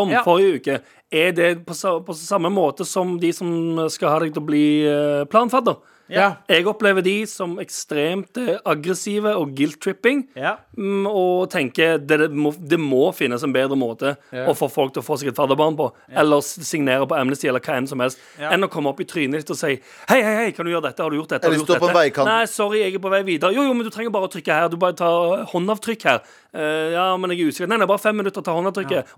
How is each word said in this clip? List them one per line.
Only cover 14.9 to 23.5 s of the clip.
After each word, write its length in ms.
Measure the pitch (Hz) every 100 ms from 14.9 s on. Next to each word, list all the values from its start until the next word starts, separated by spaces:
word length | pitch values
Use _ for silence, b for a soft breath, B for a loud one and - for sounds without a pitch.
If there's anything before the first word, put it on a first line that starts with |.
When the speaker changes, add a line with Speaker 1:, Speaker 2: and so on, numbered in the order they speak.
Speaker 1:
til 80 | 139
å 40 | 123
få 120 | 139
seg 100 | 135
et 60 | 117
fadderbarn 400 | 135 139 156 160
på, 160 | 131 - b
Speaker 3:
Ja. 100 | 131
Speaker 1:
eller 180 | 151 147
s-, 200 | - -
signere 440 | 139 160 139 131 135
på 100 | 156
Amnesty 300 | 131 143 147
eller 120 | 123
hva 160 | - 135
enn 120 | 135
som 100 | 135
helst, 180 | 127 - B B
Speaker 2:
Ja. 120 | 151
Speaker 1:
enn 100 | 175
å 60 | 196
komme 180 | 165 143
opp 120 | 139
i 40 |
trynet 280 | - 170 135 151
ditt 80 | 147
og 60 | 151
si: 240 | 156 131 B B B
«Hei, 140 | 254
hei, 120 | 214 214
hei, 60 | 226
kan 120 | - 170
du 60 |
gjøre 100 | 170 143
dette? 140 | -
Har 80 | 160
du 60 | 151
gjort 120 | 160
dette? 160 | 139
Har 80 | 170
Speaker 4:
Eller 120 | 156
Speaker 1:
du 0 |
gjort 120 | 151 170
Speaker 4:
stå 40 |
på 80 | 175
en 60 |
Speaker 1:
dette?» 180 | 180 147
Speaker 4:
veikant. 140 | 143 139
Speaker 1:
«Nei, 180 | 226 220
sorry, 320 | - 208 214
jeg 120 | 190
er 40 | 190
på 120 | 190
vei 120 | 196
videre.» 300 | 190 156 175